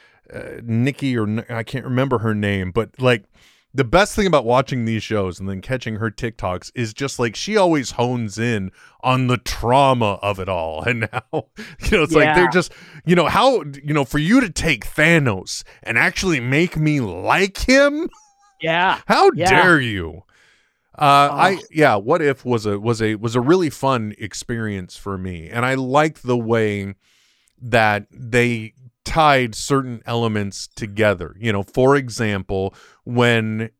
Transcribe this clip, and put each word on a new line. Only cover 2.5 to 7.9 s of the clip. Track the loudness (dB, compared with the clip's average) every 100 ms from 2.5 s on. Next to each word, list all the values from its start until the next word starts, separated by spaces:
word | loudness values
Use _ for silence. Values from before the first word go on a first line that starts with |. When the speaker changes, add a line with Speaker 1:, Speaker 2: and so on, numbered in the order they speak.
| -2 -2
Speaker 1:
but, | -2 -4 0
like, | 0 0 -2 _ _ _ _
the | -4
best | 2 2 2 0
thing | 0
about | 0 0
watching | 0 0 -2 -2
these | -4
shows | -4 -4 -4 -6
and | -8
then | -10
catching | -8 -8 -6 -6
her | -6
TikToks | -6 -8 -6 -6 -6 -8 -8
is | -8
just, | -6 -6 -2
like, | -4 -4
she | -2 2
always | 2 2 -2